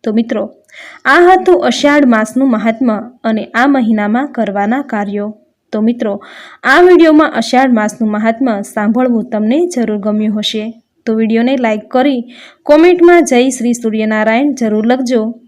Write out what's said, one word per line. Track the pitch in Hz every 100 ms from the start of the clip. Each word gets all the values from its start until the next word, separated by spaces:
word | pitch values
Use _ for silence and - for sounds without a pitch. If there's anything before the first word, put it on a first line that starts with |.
તો | 226
મિત્રો, | 214 233 214 214 _ _ - - -
આ | 254 302
હતું | 349 370 370 349 254
અષાઢ | 240 285 294
માસનું | 262 226 214 254 269
મહાત્મ્ય | 220 226 226 247 208 214 _
અને | 233 220
આ | - 226 269
મહિનામાં | 269 226 214 208 233 285
કરવાના | - 208 196 202 254
કાર્યો. | 277 214 202 202 208 208 _ _ _
તો | 214
મિત્રો, | 220 240 220 202 - - - -
આ | 254 294
વીડિયોમાં | 359 339 330 311 302
અષાઢ | - 226 254 262
માસનું | 233 214 208 220
મહાત્મ્ય | 214 226 226 262 202
સાંભળવું | 208 - 208 226 254 226 202
તમને | 214 214 285 349
જરૂર | 254 220 208
ગમ્યું | 208 214 214 214
હશે. | 208 220 220 226 _ _ -
તો |
વીડિયોને | 220 220 226 247 269
લાઈક | 233 214
કરી | - 254 277 254 233 - - _
કોમેન્ટમાં | - 302 349 349 339 349
"જય | 254 247 262
શ્રી | 254 233
સૂર્યનારાયણ" | 240 226 220 214 214 214 226 294
જરૂર | 254 226 214 220
લખજો. | 254 247 247 220 233